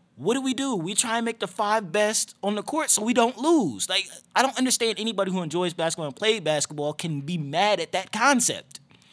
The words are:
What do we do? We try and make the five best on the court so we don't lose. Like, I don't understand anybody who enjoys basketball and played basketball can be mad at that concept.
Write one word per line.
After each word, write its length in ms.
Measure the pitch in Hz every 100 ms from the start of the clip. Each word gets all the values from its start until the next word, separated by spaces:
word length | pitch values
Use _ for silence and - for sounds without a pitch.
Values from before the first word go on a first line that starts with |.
| _ -
What 180 | 147
do 60 | 262
we 140 | 262
do? 220 | 240 269 220
We 180 | 165
try 220 | 185 233 226
and 80 |
make 160 | 233 226
the 80 | 190
five 420 | - 208 220 190
best 460 | 202 208 220 - -
on 120 | 196
the 80 | 208
court 260 | 202 311 403
so 120 | -
we 100 | 214
don't 240 | 247 233 254
lose. 520 | 294 330 175 98 -
Like, 180 | 190 185 - _ -
I 60 |
don't 140 | 262 254
understand 440 | 254 240 226 208
anybody 320 | 220 202 190
who 100 | 185
enjoys 320 | 165 165 180
basketball 320 | 170 165 160 151
and 100 | 151
played 280 | 214 220
basketball 480 | 151 151 - 147 147
can 280 | 151 170 143
be 160 | 139 175
mad 440 | 143 156 208 196
at 100 | 160
that 200 | 185 185
concept. 680 | 214 254 262 - 90 - - _ - _